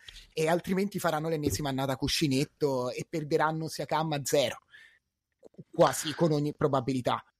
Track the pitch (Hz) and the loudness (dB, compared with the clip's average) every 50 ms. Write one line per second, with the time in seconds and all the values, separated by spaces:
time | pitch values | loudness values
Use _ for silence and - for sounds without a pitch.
0 | - - - - - - _ 160 160 156 170 175 - - 190 185 202 196 - 175 | -14 -20 -20 -20 -20 -8 _ 0 2 2 2 2 0 0 0 0 0 -2 -2 -2
1 | - 170 156 156 156 165 165 156 147 143 - - 151 139 131 131 139 135 131 - | 0 0 0 0 -2 -2 -2 0 0 0 0 0 -2 -2 -2 -2 -2 -2 -2 -2
2 | 143 135 - - 165 143 131 131 147 - _ _ 151 143 135 127 123 123 110 117 | -2 -2 0 0 2 2 2 2 0 -2 _ _ 0 0 0 0 -2 -2 -4 -6
3 | - - - 165 151 139 160 151 151 156 160 160 160 151 - - 151 - 156 151 | -8 -6 -6 -6 -2 0 2 2 2 0 0 -2 -6 -6 -6 -8 -4 -2 0 0
4 | 160 160 147 143 131 - - 147 131 107 - - - _ - - - - _ _ | 0 0 -2 -2 0 2 2 2 2 2 -2 -8 -14 _ -20 -20 -20 -20 _ _
5 | _ _ _ _ _ _ _ _ - - - - - _ - - 165 143 127 - | _ _ _ _ _ _ _ _ -20 -20 -20 -20 -20 _ 2 4 4 4 4 0
6 | - 156 143 - 139 131 151 147 147 147 - - 151 143 135 135 123 135 131 131 | -4 -6 0 0 2 2 2 0 0 -2 -2 -2 0 0 0 0 0 -2 -4 -2
7 | 120 131 117 110 - _ _ | -2 -2 -2 -2 -4 _ _